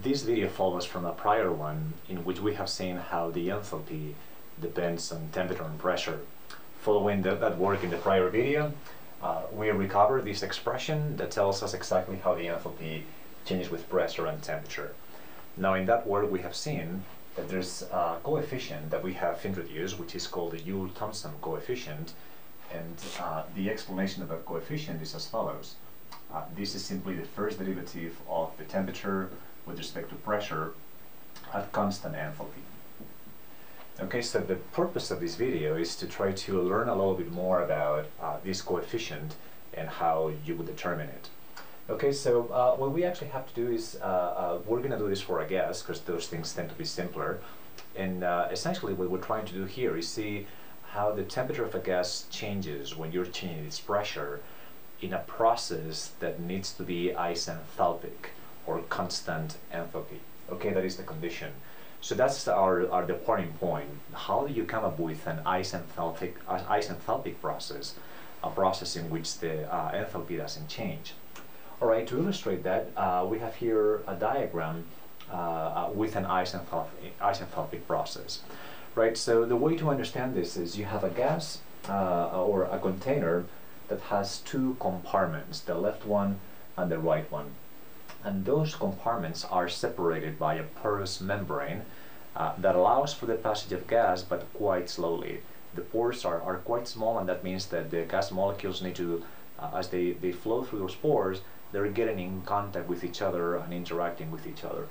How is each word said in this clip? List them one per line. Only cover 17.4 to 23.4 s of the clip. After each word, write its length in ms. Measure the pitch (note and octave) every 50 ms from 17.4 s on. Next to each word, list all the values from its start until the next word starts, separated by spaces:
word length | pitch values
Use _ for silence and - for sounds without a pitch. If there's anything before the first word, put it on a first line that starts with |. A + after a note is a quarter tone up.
| E2+ -
there's 340 | F#2+ F#2 F2+ - - -
a 340 | - - - F2+ E2+ E2+ E2+ E2 -
coefficient 680 | C#3+ D#3 D3 - - - - - - D2+ D2+ D2+ D#2
that 140 | E2+ D#2 E2+
we 80 | F#2
have 320 | F2+ - F2+ E2 - - -
introduced, 520 | G2 F#2+ F#2 E2 - D2+ D#2 F2+ F#2+ -
which 200 | F2 E2+ - -
is 100 | F2 -
called 240 | - - F2+ E2+ E2+
the 80 | E2 D#2+
Joule-Thomson 760 | D#2 F2+ G2 G2 F#2+ - - - G#2+ - - - - D3+ - -
coefficient, 720 | - - D#3 - - - B2 B2 - D3+ D3+ D3+ E3 - - - - - - - - - - - - -
and, 320 | E2+ E2 E2 E2 E2 - - - - F2
uh, 260 | E2+ D2+ D#2 D#2+